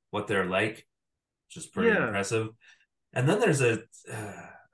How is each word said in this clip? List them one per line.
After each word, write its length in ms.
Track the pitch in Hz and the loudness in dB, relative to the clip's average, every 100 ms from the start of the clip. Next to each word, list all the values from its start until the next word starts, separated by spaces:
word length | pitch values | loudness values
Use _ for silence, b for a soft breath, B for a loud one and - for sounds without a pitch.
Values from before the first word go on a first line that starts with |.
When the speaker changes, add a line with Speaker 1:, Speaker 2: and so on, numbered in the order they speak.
| _ | _
Speaker 1:
what 160 | 101 101 | -8 -2
they're 180 | 98 90 | -2 0
like, 400 | 92 107 - - _ _ _ _ _ - | 0 -2 -4 -20 _ _ _ _ _ -20
which 80 | 175 | -18
is 100 | - | -10
pretty 240 | - 233 | 0 2
Speaker 2:
Yeah. 140 | 196 123 | 4 0
Speaker 1:
impressive. 420 | 98 98 113 113 - b b b _ _ | -2 -2 -2 -2 -10 b b b _ _
And 160 | - 139 | 0 2
then 120 | 208 | 4
there's 200 | 214 135 | 4 4
a, 220 | 123 110 - - - | 2 0 -4 -20 -16
uh, 340 | 113 104 90 85 - _ | -12 -12 -14 -18 -20 _